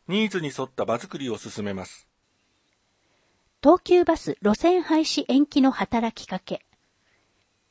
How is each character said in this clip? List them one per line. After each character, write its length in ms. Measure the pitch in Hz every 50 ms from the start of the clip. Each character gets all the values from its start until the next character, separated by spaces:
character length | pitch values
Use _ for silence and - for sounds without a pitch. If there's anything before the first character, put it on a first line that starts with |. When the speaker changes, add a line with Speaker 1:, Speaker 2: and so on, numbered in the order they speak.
| _ -
Speaker 1:
ニ 180 | 175 208 220 208
ー 20 |
ズ 120 | 196 185
に 60 | 156 143
沿 180 | 131 - 131
っ 40 | -
た 140 | - - 107
場 160 | 95 113 120
づ 80 | - -
く 100 | - 160
り 120 | 139 127
を 80 | 110 101
進 260 | - 113 - - 104
め 100 | 101 98
ま 120 | 95 90
す。 220 | - - - - _ _ _ _ _ _ _ _ _ _ _ _ _ _ _ _ _ _ _ _ _ _ _ _ _ _ _ _ _ _ _
Speaker 2:
東 200 | - 269 339 370 -
急 220 | - 359 359 349
バ 100 | - 330
ス 220 | - - - - -
路 140 | - 208 208
線 260 | - - 330 370 370
廃 200 | 320 - 311 311
止 240 | 320 - - - - -
延 180 | 247 269 294
期 160 | - - 294
の 100 | 262 269
働 440 | - - 202 - - 233 226 226 -
き 120 | - - -
か 120 | - 185
け。 260 | - - 185 - - _ _ _ _ _ _ _ _ _ _ _ _ _ _ _ _ _ _ _ _ _